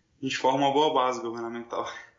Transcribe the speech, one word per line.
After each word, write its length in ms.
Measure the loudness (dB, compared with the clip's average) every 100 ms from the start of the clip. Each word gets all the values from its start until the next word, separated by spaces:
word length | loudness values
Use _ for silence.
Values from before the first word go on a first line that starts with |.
| _ -8
a 40 | -6
gente 120 | 0
forma 220 | 2 4 4
uma 60 |
boa 200 | 4 4
base 280 | 4 2 0
governamental. 680 | -4 -6 -8 -8 -6 -6 -6 -8 -16